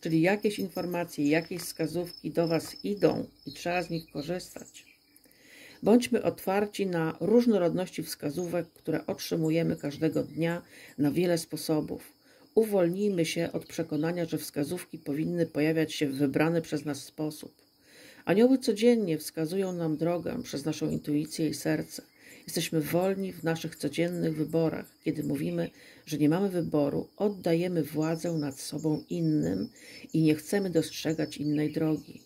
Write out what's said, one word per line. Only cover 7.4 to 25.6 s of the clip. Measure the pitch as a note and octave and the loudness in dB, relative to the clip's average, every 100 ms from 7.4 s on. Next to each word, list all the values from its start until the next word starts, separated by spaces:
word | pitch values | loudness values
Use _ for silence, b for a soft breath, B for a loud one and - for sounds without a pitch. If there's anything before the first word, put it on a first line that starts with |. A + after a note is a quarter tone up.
| A#3+ G#3 F3 D#3+ F#3 - | 6 4 4 0 -4 -6
wskazówek, | E3 - C#3+ D3 F3+ F3 E3+ | -8 -6 -6 -4 -4 -4 -6
które | _ - D#3 - | _ -4 -4 -2
otrzymujemy | - - E3+ D#3+ D#3+ E3 E3 | -6 -4 -2 2 2 0 -2
każdego | C#3+ C#3+ D#3+ D3+ | -4 -2 0 0
dnia | - D3 E3 E3+ B B B B | -4 -2 -2 -2 B B B B
na | D3 | 0
wiele | D3 F3+ E3+ | 2 2 2
sposobów. | - D3+ - D#3 - - - _ b b b - | 0 -8 -2 -2 0 -8 -12 _ b b b 2
Uwolnijmy | A3 G3+ F3 F#3 G#3 F#3+ E3 | 4 4 2 2 0 2 0
się | - E3+ | 0 -2
od | E3 - | -4 -8
przekonania, | - E3 D3+ D#3+ F3 E3 | -6 -4 0 0 0 -2
że | D#3 | -4
wskazówki | - - C#3+ F3+ - D#3+ | -6 -4 -4 -4 -8 -12
powinny | - C#3+ D#3+ F3 E3 | -6 -2 -2 0 0
pojawiać | C#3+ D3+ D#3+ D#3 | 2 2 2 0
się | - D3 | 0 -2
w | C3+ | 2
wybrany | C#3+ C#3+ D3+ E3+ | 2 4 4 2
przez | E3 D#3 D3 | 0 -4 -4
nas | C3+ | -8
sposób. | - - D3+ D3 - _ _ _ B B B B - | -10 -6 -6 -6 -16 _ _ _ B B B B 0
Anioły | F3 A#3+ C4 | 4 6 4
codziennie | B3+ G#3 A#3 A#3+ G3+ D#3 | 2 2 4 4 2 -2
wskazują | - - D#3+ F#3+ F#3+ | -4 -4 -2 -2 -2
nam | F3+ E3 D3 | -2 -2 0
drogę | D#3+ F3 D#3+ - | 0 0 -2 -6
przez | - D3+ D3 | -6 -6 -4
naszą | D#3 D#3 | -4 -2
intuicję | D#3 - D3 D3+ - D#3+ | -4 -2 -2 -2 -2 -2
i | |
serce. | D#3 - D#3 D#3+ - - B B B B | -2 -2 -2 -4 -12 -18 B B B B
Jesteśmy | E3 E3 D#3+ | -4 -2 -2
wolni | D3 E3+ F#3 G3 F#3+ | 0 2 2 0 -4
w | F3+ | -4
naszych | D#3+ E3 E3 - | -2 -2 -4 -6
codziennych | D3 - E3+ F3 E3+ D#3 | -6 0 -2 0 -2 -2
wyborach, | D3+ D#3+ E3 - - _ | 0 2 0 -2 -10 _
kiedy | - D#3 | -4 -4
mówimy, | D3 C#3+ D#3+ F3 | -2 -2 -2 -2